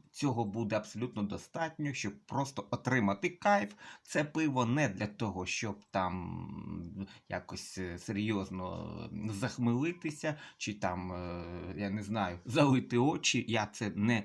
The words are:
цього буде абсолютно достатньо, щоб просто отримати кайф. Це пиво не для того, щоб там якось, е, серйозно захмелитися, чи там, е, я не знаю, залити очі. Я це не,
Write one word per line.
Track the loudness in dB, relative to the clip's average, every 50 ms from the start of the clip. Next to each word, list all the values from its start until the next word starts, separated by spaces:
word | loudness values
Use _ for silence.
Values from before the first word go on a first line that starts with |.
| -10 _
цього | -6 -2 0 2 2 2 0
буде | 0 0 -2 0 2 2
абсолютно | 0 0 -2 -6 -4 -4 -2 -2 -2 -2
достатньо, | -2 -2 -6 -8 -6 -4 -2 -2 -2 -2 -2 -4 -2 -2
щоб | -2 -4 -4 -6 -8 _
просто | -4 -2 -2 -2 -2 -2 -8 -6 -4
отримати | -4 -2 2 4 4 6 6 4 4 2 0 -4
кайф. | -2 2 4 6 6 6 4 0 -6 -12 -18 -18 -18 -18 _
Це | -2 0 0 0
пиво | 2 2 2 2 4 4 4 4
не | 4 4 4 4 2
для | 2 0 -2 -4
того, | -2 -2 -2 -2 -2 -2 -2
щоб | -2 -2 -2 -2 -2 -4 -6 -8 _
там | 0 2 2 2 0 -2 -4 -4 -6 -6 -6 -8 -8 -8 -8 -8 -8 -8 -8 -8 -8 -8 -8 -8 -10 -16 _ -6
якось, | -6 -6 -6 -6 -10 -10 -10 -8 -8 -6
е, | -6 -6 -6 -6
серйозно | -6 -4 -2 0 0 0 0 0 -2 -4 -4 -6 -6 -4 -6 -6 -6 -8 -8 -8 -8 -8 -6 -6 -4 -4
захмелитися, | -4 -2 -4 -4 0 2 4 4 4 4 2 0 -2 -2 -4 -6 -6 -4 -2 -2 -2 -4 -6 -16 -12 -6
чи | -4 -4 -2
там, | 0 0 0 0 0 -4 -4
е, | -4 -4 -4 -4 -4 -6 -6 -6 -8 -8 -8 -8 -6 -4
я | -2 -2
не | -2 -2 -2
знаю, | -2 0 0 0 0 -2 -6 -6
залити | 0 2 4 6 6 6 4 4 4 4 4
очі. | 4 4 4 2 2 2 2 2 2 2
Я | 2 0 0
це | 0 -2 -4 -4 -2 0
не, | 2 4 4 4 2